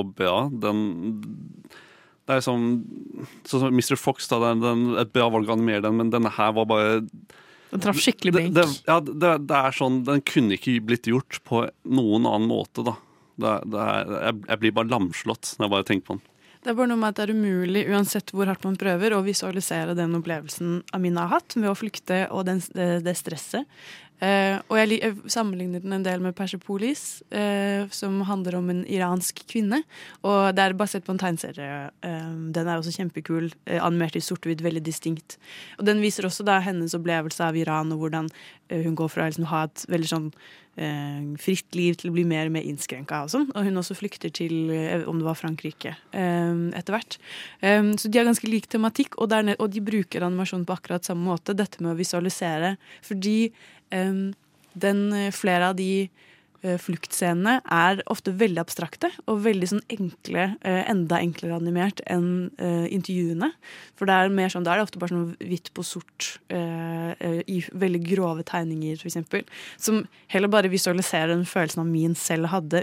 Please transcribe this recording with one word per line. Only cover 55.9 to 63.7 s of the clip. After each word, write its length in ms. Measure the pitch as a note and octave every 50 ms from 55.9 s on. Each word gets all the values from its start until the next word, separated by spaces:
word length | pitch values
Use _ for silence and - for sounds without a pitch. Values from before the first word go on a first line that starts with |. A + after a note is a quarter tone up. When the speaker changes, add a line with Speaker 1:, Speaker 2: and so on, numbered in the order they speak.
| F#3+ F#3+ G3 F#3 _ _ - - - _ _ _ _ _ -
Speaker 3:
eh, 140 | F#3 F3+ F3
fluktscenene 800 | - - E3+ - - - - - F#3 F3 E3+ F3 F#3+ A3 B3+ B3+ - -
er 300 | E3+ E3+ E3+ F#3 G3 G3 -
ofte 260 | - A3 - - G3+ F#3
veldig 260 | F#3 A#3 G#3+ E3+ E3
abstrakte, 520 | E3+ - - - F3 - - - - F4 - - - -
og 140 | A3 G#3 G3+
veldig 240 | A3+ G#3+ F#3+ F3+ F3+
sånn 140 | G#3 G#3 - - A#3
enkle, 640 | G#3 F#3+ E3+ - _ - - F3 F3 F3+ F#3+ F#3+ - -
eh, 200 | F#3+ F#3 F#3 - -
enda 280 | G#3 F#3 E3+ D#3+ E3+ E3+
enklere 340 | F3 E3+ D#3 - - E3+ E3+
animert 460 | E3+ E3+ E3+ F3 F3 F3+ G3+ - - - -
enn, 420 | F3+ F3+ F3 F3+ F3+ F3+ F3+ - - -
eh, 300 | - F3 E3+ E3+ E3+ -
intervjuene. 600 | - F#3+ F3 - F#3 F3+ F3 E3 E3+ E3 A3 D#4 - _ - -